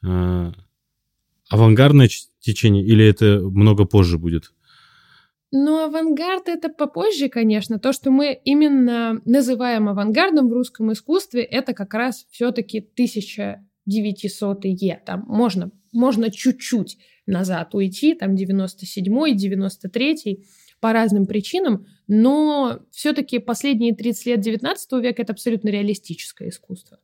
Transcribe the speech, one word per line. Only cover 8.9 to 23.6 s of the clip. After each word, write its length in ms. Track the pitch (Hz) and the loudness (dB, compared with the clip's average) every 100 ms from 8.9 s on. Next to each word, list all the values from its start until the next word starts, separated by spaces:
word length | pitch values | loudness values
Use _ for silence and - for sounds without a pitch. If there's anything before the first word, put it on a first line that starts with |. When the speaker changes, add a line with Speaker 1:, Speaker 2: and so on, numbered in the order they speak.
| 240 226 226 | 0 -4 -6
Speaker 2:
называем 640 | 220 247 247 247 247 233 208 | 0 2 2 -2 -2 -2 -2
авангардом 640 | 202 208 220 381 311 254 | -2 -2 0 2 2 2
в 40 | |
русском 380 | 233 247 _ 220 | 0 -4 _ -4
искусстве, 500 | 220 - 339 - 240 | -4 -2 -4 -2 -6
это 320 | - 240 262 | -4 -4 -6
как 200 | 247 196 | -8 -6
раз 320 | 220 247 233 - | -4 -4 -6 -14
всё-таки 500 | - 240 247 214 220 | -6 -4 -4 -6 -10
тысяча 840 | - - 247 214 196 - 202 202 _ _ - | -12 -4 -2 -2 -10 -10 -10 -10 _ _ -4
девятисотые. 1160 | 208 208 202 202 - 202 196 196 185 190 - - | -2 -2 -6 -8 -6 -6 -4 -4 -2 -4 -6 -10
Там 180 | 185 214 | -12 -6
можно, 460 | 214 240 185 175 _ _ | -2 0 -2 -8 _ _
можно 360 | 233 254 220 233 | -2 0 0 -2
чуть-чуть 680 | - 262 254 - 240 185 - _ _ - | -2 -4 -4 -4 -4 -6 -12 _ _ -6
назад 500 | 185 185 180 170 202 | -4 -2 -4 -4 -4
уйти, 380 | 196 190 302 | -4 0 0
там, 220 | 330 196 190 | 0 -2 -2
девяносто 500 | 190 196 190 - 185 | 0 -2 -2 -8 -14
седьмой, 480 | - 185 226 311 | -8 -2 0 2
девяносто 560 | 214 196 190 196 - 190 | 0 -2 -2 -4 -6 -10
третий, 560 | 226 269 311 - 196 _ _ _ _ | -4 -2 -2 -6 -10 _ _ _ _
по 140 | 226 | -2
разным 320 | 226 226 202 196 | 0 2 2 0
причинам, 640 | 202 196 359 370 202 - _ _ | -2 -4 -4 -2 -4 -6 _ _
но 720 | 208 233 285 302 294 262 - _ | 2 4 4 0 0 -4 -6 _
всё-таки 480 | - 302 302 269 247 | -6 -4 -4 -4 -6
последние 560 | 196 233 | -6 -6